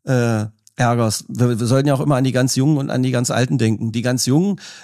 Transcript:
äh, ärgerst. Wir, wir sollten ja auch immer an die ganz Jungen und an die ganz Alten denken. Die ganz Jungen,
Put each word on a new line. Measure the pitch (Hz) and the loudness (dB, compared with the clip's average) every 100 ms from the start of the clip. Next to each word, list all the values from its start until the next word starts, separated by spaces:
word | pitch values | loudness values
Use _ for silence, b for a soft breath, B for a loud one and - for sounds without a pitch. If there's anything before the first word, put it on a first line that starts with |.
äh, | - 127 120 110 107 - _ - | -2 0 2 0 -4 -10 _ -2
ärgerst. | 123 120 110 - - | 0 2 0 -2 -8
Wir, | 120 120 113 | 0 0 2
wir | 117 | 2
sollten | 135 147 | 2 2
ja | |
auch | 131 | 0
immer | 147 127 | 0 0
an | |
die | 131 | 0
ganz | 127 131 131 | 0 0 2
Jungen | 135 147 | 2 0
und | 135 | -2
an | 123 | -2
die | 131 | 0
ganz | 123 127 | -2 -2
Alten | 113 127 131 | 0 0 0
denken. | 110 107 113 | 0 0 -4
Die | 117 | -4
ganz | 123 127 123 | -2 -2 0
Jungen, | 147 202 190 B B | 2 0 -4 B B